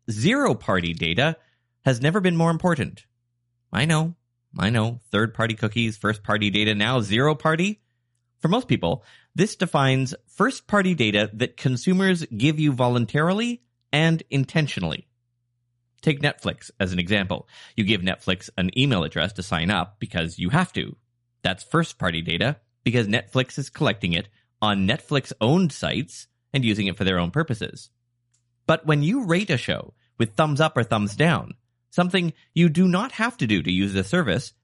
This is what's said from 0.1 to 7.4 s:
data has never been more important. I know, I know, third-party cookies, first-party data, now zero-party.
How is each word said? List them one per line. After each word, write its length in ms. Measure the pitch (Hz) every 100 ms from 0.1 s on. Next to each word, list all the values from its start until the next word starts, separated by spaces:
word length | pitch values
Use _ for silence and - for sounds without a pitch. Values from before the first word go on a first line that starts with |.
| 107 151 277 254 131 - 95 85
data 460 | 80 82 87 151 160 _ _ _ _ 135
has 160 | 117
never 180 | 143 202
been 160 | 185 165
more 160 | 165
important. 540 | 165 180 151 98 - _ _ _ _ _ _ _
I 140 | - 151
know, 300 | 156 160 170 _ _ _ -
I 100 | 101
know, 300 | 117 110 120 -
third-party 440 | 104 110 - 113
cookies, 420 | 110 107 110 113 107
first-party 540 | 104 107 - 107 104
data, 260 | 101 107 104
now 240 | 110 127
zero-party. 800 | 98 113 147 151